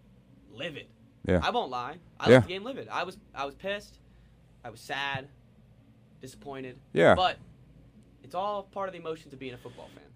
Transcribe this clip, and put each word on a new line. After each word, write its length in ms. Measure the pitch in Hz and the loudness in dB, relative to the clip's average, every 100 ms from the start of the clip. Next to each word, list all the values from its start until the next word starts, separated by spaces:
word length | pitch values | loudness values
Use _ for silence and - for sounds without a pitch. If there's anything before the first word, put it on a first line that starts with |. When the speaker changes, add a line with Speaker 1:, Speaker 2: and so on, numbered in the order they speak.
| - - - - - | -20 -20 -20 -20 -20
Speaker 1:
livid. 340 | - 175 131 - - - - - | -12 -10 -10 -16 -20 -20 -10 0
Speaker 2:
Yeah. 140 | 90 | 2
Speaker 1:
I 80 | 160 | 2
won't 180 | 233 170 | 0 -2
lie. 280 | 123 120 165 - - | -4 -6 -10 -18 0
I 100 | - | 8
Speaker 2:
Yeah. 60 | 127 | 8
Speaker 1:
left 100 | 101 | 8
the 60 | |
game 100 | 196 | -2
livid. 240 | 220 247 104 | -8 -10 -8
I 140 | 123 | -6
was, 140 | 180 - - - | -6 -8 -16 -10
I 100 | 139 | -10
was 80 | 139 | -8
pissed. 440 | 190 202 202 - - - - - - - | -6 -6 -8 -20 -20 -20 -20 -20 -20 -20
I 60 | 120 | -18
was 80 | 110 | -16
sad. 480 | - 139 139 135 135 - - - - - - - - - | -8 -6 -4 -6 -8 -18 -20 -20 -20 -20 -20 -20 -20 -20
Disappointed. 560 | 131 - 143 135 131 - - | -18 -16 -14 -12 -12 -14 -4
Speaker 2:
Yeah. 220 | - 160 98 | 6 8 8
Speaker 1:
But 220 | 180 - - - - - - - - - | 6 0 -12 -20 -20 -20 -20 -20 -20 -20
it's 120 | - 175 | -10 -6
all 280 | 202 208 | -4 -6
part 240 | 196 202 190 | -8 -8 -8
of 60 | |
the 60 | 175 | -8
emotions 340 | 165 160 - | -10 -10 -12
of 60 | 131 | -14
being 140 | 131 | -12
a 40 | 123 | -12
football 320 | 123 - - - | -16 -18 -18 -20
fan. 80 | - | -20